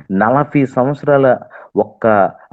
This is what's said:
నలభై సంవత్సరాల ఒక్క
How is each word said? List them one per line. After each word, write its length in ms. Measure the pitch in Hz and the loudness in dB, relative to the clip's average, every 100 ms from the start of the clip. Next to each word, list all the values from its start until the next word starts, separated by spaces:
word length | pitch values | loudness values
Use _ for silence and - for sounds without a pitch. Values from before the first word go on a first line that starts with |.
| - | -6
నలభై 540 | 95 110 135 147 147 131 | -2 0 0 0 -2 -2
సంవత్సరాల 720 | - 127 147 147 143 135 117 - - - 98 | -2 -4 -2 0 2 2 0 -6 -20 -6 -4
ఒక్క 560 | - - 113 104 90 - - | -4 -2 0 2 0 -4 -6